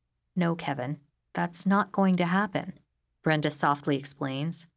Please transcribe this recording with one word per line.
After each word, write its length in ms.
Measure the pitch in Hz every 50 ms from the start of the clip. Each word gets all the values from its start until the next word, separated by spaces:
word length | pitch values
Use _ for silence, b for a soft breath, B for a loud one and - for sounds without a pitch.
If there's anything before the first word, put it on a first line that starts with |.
| _ _ _ _ _ _ _ 185
"No, 160 | 175 170 165
Kevin, 460 | 170 - - 139 139 127 131 151 143 _ _ _ _ _ _
that's 340 | _ 170 175 175 175 - -
not 280 | 190 196 202 208 196 -
going 240 | - 196 190 185 180
to 80 | 185
happen," 520 | 170 180 190 208 208 - 165 170 185 - - _ _ _ _ _ _ _ _ _
Brenda 260 | 165 156 151 147 156
softly 460 | 147 - - 151 143 143 - - 143
explains. 720 | 139 139 - - - 143 135 135 135 147 165 175 - - - _